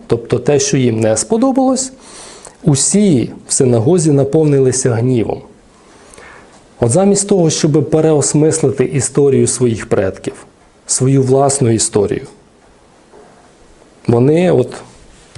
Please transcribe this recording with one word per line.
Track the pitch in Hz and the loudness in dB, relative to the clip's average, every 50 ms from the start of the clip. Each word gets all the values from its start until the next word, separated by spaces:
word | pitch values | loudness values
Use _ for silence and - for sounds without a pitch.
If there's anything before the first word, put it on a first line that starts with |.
| - | -6
тобто | - 120 113 - - 123 107 | -6 -6 -6 -2 -4 -4 -2
те, | - - 147 135 | 0 0 0 0
що | - - - | 0 0 0
їм | 135 127 120 113 110 | 0 0 0 0 0
не | 113 110 110 | 0 0 0
сподобалось, | 110 - - 220 226 262 269 240 269 262 262 262 247 - - - - - - - - - - - - - - - _ - | -2 -2 -2 -2 0 0 0 0 0 0 0 0 -2 -4 -10 -14 -18 -20 -20 -20 -20 -20 -20 -20 -20 -20 -20 -20 _ 0
усі | 156 143 135 - - - 202 208 196 151 117 104 - - - - | 0 0 2 0 0 0 2 2 2 2 2 0 -4 -8 -16 -10
в | - - | -8 -2
синагозі | - 139 123 120 113 110 143 180 180 156 160 | 0 2 2 2 2 2 2 0 2 2 2
наповнилися | 143 139 135 139 - 160 156 147 143 139 135 127 - - - 104 113 | 2 0 0 0 0 0 2 2 2 2 2 0 0 0 -2 -2 -2
гнівом. | 110 117 131 131 117 101 - - - - - - - _ _ _ _ _ - - - - - - - - - - - - - - - - - _ - | 0 0 0 0 0 -2 -2 -4 -6 -10 -18 -20 -20 _ _ _ _ _ -20 -20 -20 -20 -20 -20 -20 -20 -20 -20 -20 -20 -20 -20 -20 -20 -20 _ -4
От | 120 113 | -2 0
замість | 120 175 196 202 196 202 - - | 2 2 2 2 0 0 0 0
того, | 202 190 165 160 | 0 2 2 0
щоб | 151 - - 156 143 156 - 151 | 0 0 -2 0 0 0 0 0
переосмислити | - 156 156 160 156 143 135 - - 147 151 160 139 - - 131 104 - 127 | 0 0 2 2 2 0 0 0 0 0 2 2 0 0 -2 -2 0 0 -2
історію | 123 156 135 - - - 151 143 139 131 120 120 | -2 -2 -4 -4 -2 0 0 2 2 2 2 0
своїх | 120 - - 127 120 113 92 - - | 0 0 -2 -2 -2 -2 -4 -4 -4
предків, | 117 113 95 95 - - - - - - - - _ _ _ _ _ _ _ | -2 -2 -2 -4 -6 -8 -12 -12 -14 -14 -20 -20 _ _ _ _ _ _ _
свою | - - - 127 131 135 135 127 | -8 -4 -2 0 2 2 2 2
власну | 123 131 135 143 139 139 - 131 113 | 2 2 2 2 2 0 0 0 0
історію, | 113 104 - - - 107 98 - - - - - - - _ _ _ _ _ _ _ _ _ _ _ _ _ _ - - - - - - _ _ _ _ - - - - - _ _ - - | 0 0 -2 -2 0 -2 0 0 -4 -6 -8 -12 -18 -20 _ _ _ _ _ _ _ _ _ _ _ _ _ _ -20 -20 -20 -20 -20 -20 _ _ _ _ -20 -20 -20 -20 -20 _ _ -6 -2
вони | - 117 120 123 143 156 170 185 175 | 0 2 2 4 4 2 2 2 2
от | 147 127 120 - - - - - - - - - - - - - _ | 2 2 0 -2 -6 -14 -18 -20 -20 -20 -20 -20 -20 -20 -20 -20 _